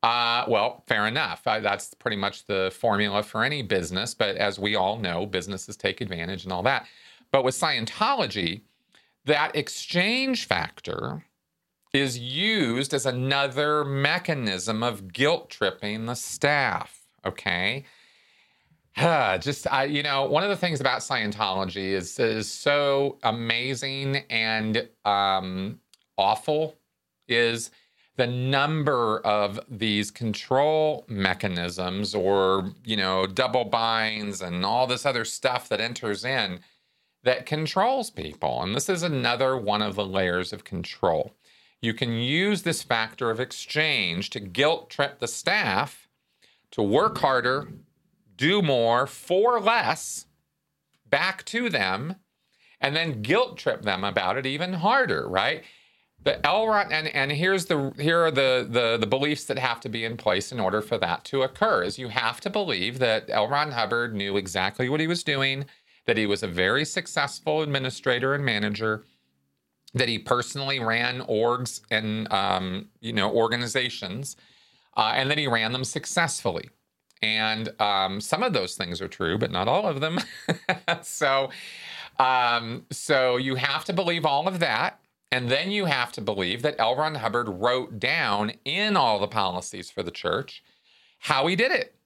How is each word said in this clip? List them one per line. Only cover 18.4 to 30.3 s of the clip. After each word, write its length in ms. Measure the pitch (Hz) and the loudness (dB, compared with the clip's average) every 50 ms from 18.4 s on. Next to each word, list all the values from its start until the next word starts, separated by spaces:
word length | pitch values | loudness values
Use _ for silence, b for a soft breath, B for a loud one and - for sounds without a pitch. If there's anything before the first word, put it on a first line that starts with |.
| b b b b b b b b b _ _ | b b b b b b b b b _ _
<sighs> 0 | - | 0
Just, 680 | 139 170 170 151 127 104 95 92 - 135 139 - - - | 2 4 4 4 4 4 2 2 0 -2 -6 -4 -2 0
I, 120 | - 135 139 | 0 2 2
you 180 | 143 147 143 | 0 0 -2
know, 240 | 147 147 139 135 139 | 0 0 0 0 0
one 180 | - 143 151 185 | 2 2 2 2
of 60 | 202 | 2
the 60 | 202 | -2
things 240 | - - 175 165 135 | 0 0 -2 -2 0
about 220 | 131 131 127 127 | 0 0 0 0
Scientology 880 | - - 139 123 107 104 104 104 110 98 95 95 98 92 87 101 95 95 | -2 -2 -2 -2 0 -2 -2 -2 -2 0 0 0 -2 -2 -4 -4 -2 0
is, 260 | 98 95 90 82 - - | 0 -2 -2 -4 -2 0
is 300 | 127 113 110 110 110 - | 0 2 2 0 -4 -6
so 680 | - - - 151 143 143 143 139 139 139 139 139 - - - | -8 -2 0 2 2 4 2 2 2 2 2 0 -2 -2 -2
amazing 1000 | 120 110 117 117 117 117 117 123 131 135 117 - 139 135 135 139 139 135 135 - - | -2 0 0 0 -2 0 0 0 -2 -4 -4 -4 -6 -6 -4 -2 0 -2 -2 -2 -2
and, 580 | 117 113 113 113 110 110 107 110 110 117 113 - _ _ _ | -2 0 2 2 2 2 2 2 0 0 0 -2 _ _ _
um, 720 | 104 101 101 101 98 95 95 95 92 92 92 95 101 127 - _ _ _ _ _ _ _ - | 2 4 4 4 4 4 2 0 -2 -4 -4 -4 -6 -6 -10 _ _ _ _ _ _ _ 2
awful 600 | 98 98 110 - - - 156 151 160 156 - _ _ _ _ _ _ _ _ _ _ - | 4 4 4 2 0 0 0 0 0 -2 -4 _ _ _ _ _ _ _ _ _ _ 0
is 420 | 127 117 117 117 117 117 117 - b b b b b b b b b | 2 4 4 4 2 0 -6 -10 b b b b b b b b b
the 100 | - 127 | 0 0
number 960 | 120 123 123 127 131 135 139 139 151 160 160 147 143 143 123 120 110 107 - - | 0 2 -2 0 2 2 2 2 2 2 0 2 2 2 2 2 2 2 0 2
of 340 | 113 104 104 104 101 101 110 - _ | 2 2 2 2 0 -2 -4 -10 _
these 400 | 127 104 110 113 104 104 104 101 | -6 -2 0 2 2 2 0 -2
control 960 | - - 123 113 | -4 -6 -4 -4